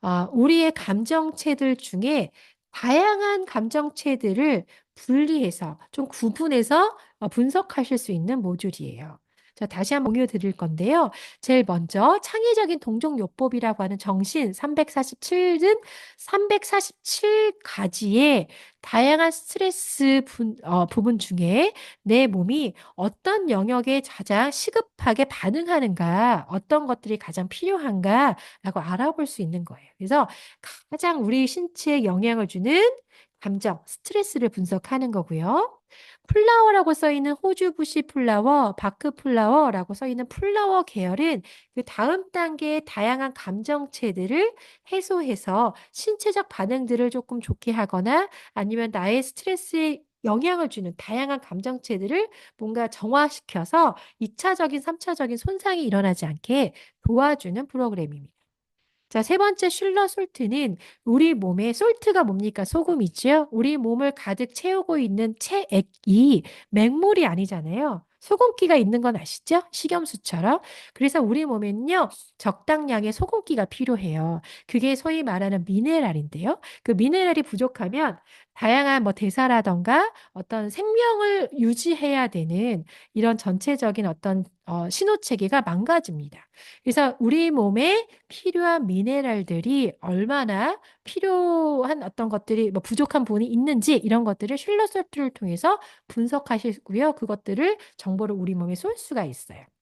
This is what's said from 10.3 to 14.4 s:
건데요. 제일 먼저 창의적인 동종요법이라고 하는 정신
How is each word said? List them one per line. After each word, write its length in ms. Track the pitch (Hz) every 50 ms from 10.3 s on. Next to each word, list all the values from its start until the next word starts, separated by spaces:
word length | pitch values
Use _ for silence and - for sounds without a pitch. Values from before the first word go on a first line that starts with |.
| - 214 175 196 185
건데요. 580 | _ 175 165 160 156 170 214 294 339 320 220 - - - - - _
제일 240 | - - 262 262 240
먼저 520 | 190 180 170 170 160 - 196 208 269 359 415 415
창의적인 560 | - - 440 440 480 466 440 427 302 349 302
동종요법이라고 1040 | - - 220 226 233 311 302 254 208 180 _ - 262 262 240 247 240 226 214 - 202
하는 160 | 190 202 196
정신 540 | - 208 196 190 196 196 - 320